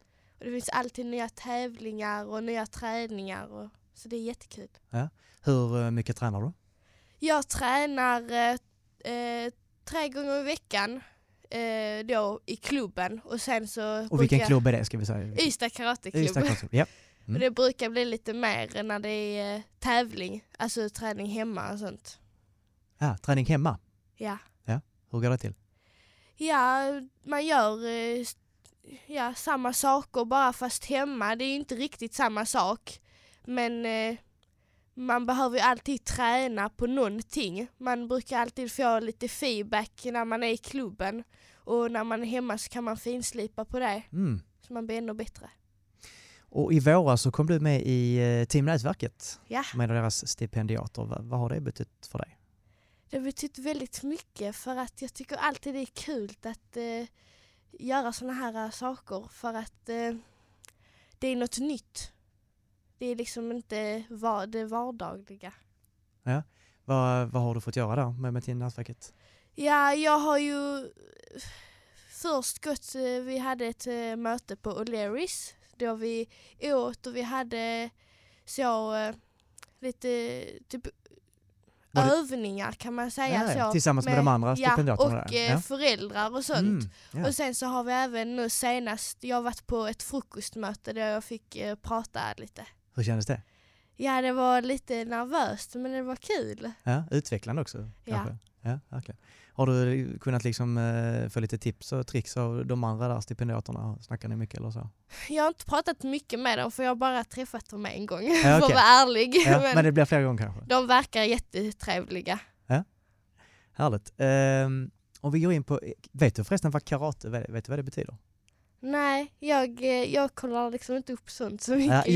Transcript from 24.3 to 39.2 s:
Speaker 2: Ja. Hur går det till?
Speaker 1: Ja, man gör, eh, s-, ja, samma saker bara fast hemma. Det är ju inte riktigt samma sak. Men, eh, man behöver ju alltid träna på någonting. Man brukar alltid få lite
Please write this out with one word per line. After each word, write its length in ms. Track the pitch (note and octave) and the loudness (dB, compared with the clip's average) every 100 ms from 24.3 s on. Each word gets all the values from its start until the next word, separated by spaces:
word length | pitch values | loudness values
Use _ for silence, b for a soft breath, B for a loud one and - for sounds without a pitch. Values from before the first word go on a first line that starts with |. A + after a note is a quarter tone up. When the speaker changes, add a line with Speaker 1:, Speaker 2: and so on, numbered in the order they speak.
| G3 - _ - | -10 -14 _ -4
Speaker 2:
Ja. 160 | - - _ - | -4 -4 _ -8
Hur 80 | A#2 | 0
går 100 | A#2+ | 0
det 80 | B2+ | 0
till? 160 | G#2 - _ b b b b b b b | -2 -10 _ b b b b b b b
Speaker 1:
Ja, 460 | D#4 C#4+ B3+ C4 C4+ C#4+ C4 _ | 2 4 4 4 0 -4 -8 _
man 220 | C4+ D4 D#4 | -4 -2 4
gör, 400 | C#4+ G#3+ A3 A#3 | 4 4 0 -4
eh, 340 | A#3 A#3 A#3+ | -4 -2 -4
s-, 160 | A#3+ - _ _ - _ - C4+ - | -6 -12 _ _ -20 _ -20 -20 -10
ja, 260 | D4 A#3+ | -4 -4
samma 400 | B3 D#4+ C#4 B3 | -4 -2 0 0
saker 520 | B3 C#4 C#4 - B3 A#3 | 2 4 4 2 -4 2
bara 280 | C4+ B3+ | 4 4
fast 320 | - B3 - - | 2 -6 -6 -2
hemma. 500 | C#4 C#4+ B3+ G3+ A#3 | 0 0 -2 -2 -2
Det 80 | C4 | -2
är 40 | |
ju 60 | C#4+ | -4
inte 200 | C#4+ A#3+ | -4 -4
riktigt 380 | C#4+ - A#3 | -6 -6 -8
samma 320 | - A#3+ G#3+ A3 | 0 0 0 -2
sak. 560 | B3+ F#3 A#3 - - b b b b - | 0 0 -2 -8 -20 b b b b -6
Men, 400 | B3 A#3 A#3 A3+ | -2 -2 -2 -2
eh, 300 | A3 A3+ A3+ _ _ _ _ _ _ _ | -2 -2 -6 _ _ _ _ _ _ _
man 320 | - B3+ B3 B3 | -8 0 0 2
behöver 320 | B3+ C4 B3 | 2 2 4
ju 40 | |
alltid 420 | B3 A#3+ - C4+ - | 4 4 -2 -4 -4
träna 640 | - A#3 B3 C4 G#3+ G#3 | 0 2 2 0 -2 -4
på 180 | - A#3+ | -2 -2
någonting. 800 | C4+ G#3 G#3+ - D4+ G3+ F#3 A#3+ - | 2 2 0 -6 -4 -4 -4 -8 -8
Man 300 | B3+ A#3+ A#3+ | -4 -4 -2
brukar 320 | B3+ - B3 | -2 -2 -2
alltid 320 | A#3 - A#3+ | -2 -4 -8
få 280 | - B3 A3+ | 0 2 2
lite 280 | A3+ - | 0 -6